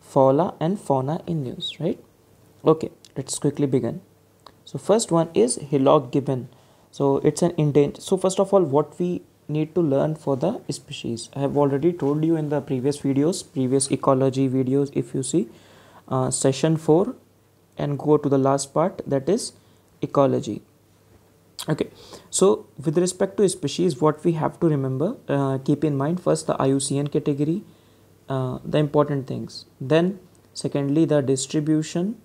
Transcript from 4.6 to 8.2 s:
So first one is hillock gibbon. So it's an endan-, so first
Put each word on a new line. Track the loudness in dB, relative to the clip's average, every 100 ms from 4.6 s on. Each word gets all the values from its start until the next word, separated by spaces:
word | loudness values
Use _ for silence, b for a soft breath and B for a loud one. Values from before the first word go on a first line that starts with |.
So | -14 -12
first | 0 0 2
one | 0 0
is | 2 0 0
hillock | -2 2 6 4 4
gibbon. | -2 -2 -6 -6 b b b b
So | -2 0 2
it's | 0 0
an | -2
endan-, | 2 2 4 2 -2
so | -4
first | 0